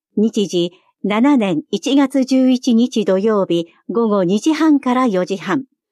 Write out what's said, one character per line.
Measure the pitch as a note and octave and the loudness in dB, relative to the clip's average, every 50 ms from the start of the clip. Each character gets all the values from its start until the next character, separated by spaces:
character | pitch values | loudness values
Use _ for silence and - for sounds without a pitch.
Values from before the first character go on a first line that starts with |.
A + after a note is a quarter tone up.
| _ _ _ | _ _ _
日 | - G#3 A3+ - A3+ G3+ E3+ | -2 -2 0 0 -2 -2 -2
時、 | - F3+ E3+ F3 - _ _ _ _ _ - | -2 -2 -4 -4 -6 _ _ _ _ _ -6
七 | G3 G#3 G#3+ A#3+ C#4+ D4 | -4 0 2 2 2 2
年 | C4 G#3+ G3 F3 D3+ - _ | 2 2 0 -2 -4 -4 _
一 | - G3 - A#3 C4 | -6 -6 -2 0 2
月 | C#4 C#4 C4 C4+ C#4 B3+ | 2 2 2 0 -2 0
十 | B3 C4+ C4 B3+ B3+ | 2 2 2 2 2
一 | C4 B3 - - A#3 | 0 0 0 0 2
日 | A3+ A#3+ B3 - A#3 G3+ | 2 2 0 0 -2 0
土 | G3+ F#3+ F#3+ | 0 0 0
曜 | G3 A3+ A3 G3+ F#3 | 0 0 0 0 0
日、 | E3+ E3+ E3+ E3 - _ _ _ - | 0 -2 -2 -4 -6 _ _ _ -6
午 | - A3+ A#3 A3 | -4 -2 -2 0
後 | G#3 G3+ F#3 | 0 0 0
二 | E3+ G3 G#3+ | 0 0 0
時 | - D#4+ D#4 | 0 -2 0
半 | D4 D#4 D#4+ D4 C#4 | 2 2 2 2 2
か | - B3+ B3 | 2 0 0
ら | B3+ C4 | 0 0
四 | B3 F#3+ F3+ F3+ | 0 0 -2 -2
時 | F3+ G3 | -4 -6
半。 | F#3+ D#3 F3 F3+ C4+ - - _ _ _ _ | -6 -4 -4 -4 -4 -4 -8 _ _ _ _